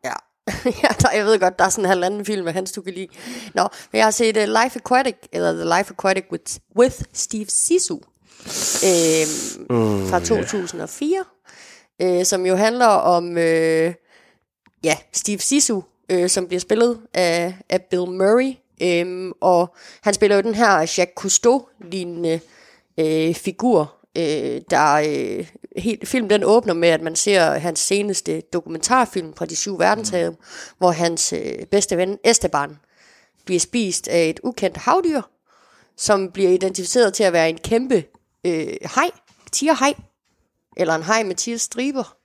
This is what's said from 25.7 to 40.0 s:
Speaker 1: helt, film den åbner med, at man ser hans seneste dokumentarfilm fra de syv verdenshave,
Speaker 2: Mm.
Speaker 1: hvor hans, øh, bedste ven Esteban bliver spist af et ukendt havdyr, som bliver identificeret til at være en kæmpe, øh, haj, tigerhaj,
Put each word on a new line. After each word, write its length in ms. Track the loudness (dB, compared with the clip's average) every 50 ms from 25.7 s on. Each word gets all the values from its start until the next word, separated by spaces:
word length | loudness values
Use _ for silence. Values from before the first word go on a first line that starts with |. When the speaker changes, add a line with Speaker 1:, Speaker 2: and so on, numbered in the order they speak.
| -10
Speaker 1:
helt, 300 | -6 -4 -4 -4 -4 -6
film 220 | -4 -2 -2 2 2
den 140 | 2 2 4
åbner 300 | 4 4 4 4 2 -2
med, 160 | 2 4 4
at 120 | 4 2
man 140 | 0 -4 -4
ser 360 | -2 0 2 4 4 4 4 2 0
hans 200 | -2 -4 -4 -2
seneste 640 | -2 0 0 0 0 -2 -4 -4 -4 -4 -6 -6
dokumentarfilm 920 | -6 _ -6 -6 -6 -6 -8 -6 -2 0 2 2 2 0 -2 -8 -8 -8 -8
fra 120 | -10 -10
de 100 | -8 -6
syv 240 | -6 -6 -6 -2 0
verdenshave, 500 | 2 2 2 0 -4 -4 -2 -2 -2 -2
Speaker 2:
Mm. 80 | -4 _ _ -20 -20 -20 -20 -20 _
Speaker 1:
hvor 140 | _ 2 2
hans, 420 | 2 4 0 0 0 0 -4 -4 -4
øh, 320 | -6 -6 -6 -8 -10 -6 _
bedste 260 | 0 0 0 0 0
ven 200 | -2 -2 -2 -4 0 2
Esteban 520 | 2 2 4 2 0 -2 -2 -4 -4 -10 _ _ _ _ _ _ _ _ _ _ _ _ _ _
bliver 140 | -2 -2 -2
spist 480 | -2 0 -2 -2 -2 0 -4 -6 -4
af 220 | -2 0 2 2 2
et 100 | -2 -4 -6
ukendt 340 | -6 -4 -2 -4 -4 -4
havdyr, 440 | -2 0 2 2 2 2 0 -2 -2 -4 _ _ _ _ _ _ _ _ _ _ _ _ _ _
som 340 | -8 0 2 2 2 2 -4
bliver 180 | _ 0 2 4
identificeret 640 | 4 4 2 -2 -4 -4 -6 -2 2 2 2 2 2
til 100 | 2 2
at 100 | 2 4
være 160 | 4 2 2
en 80 | 0
kæmpe, 460 | -4 -4 -2 0 0 0 2 0 0 0 _ _ _ _ _ _ _ _
øh, 220 | -2 -2 -2 -4 -6 -8 -10 -10
haj, 240 | -4 -2 -2 -2 -2 -4 _ _ _ _ _ _ -8
tigerhaj, 420 | -6 -2 0 0 2 2 2 0 0 -2